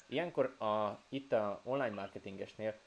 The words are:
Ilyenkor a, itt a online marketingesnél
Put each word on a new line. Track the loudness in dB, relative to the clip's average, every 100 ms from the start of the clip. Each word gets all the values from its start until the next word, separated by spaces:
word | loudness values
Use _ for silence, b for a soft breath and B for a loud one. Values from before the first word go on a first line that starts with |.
| -4
Ilyenkor | -2 0 2 0
a, | 2 2 2 2 -2 -6
itt | -6 2
a | 4 4 -2
online | -2 0 0
marketingesnél | -2 -8 -8 -10 -8 -8 -4 -4 -4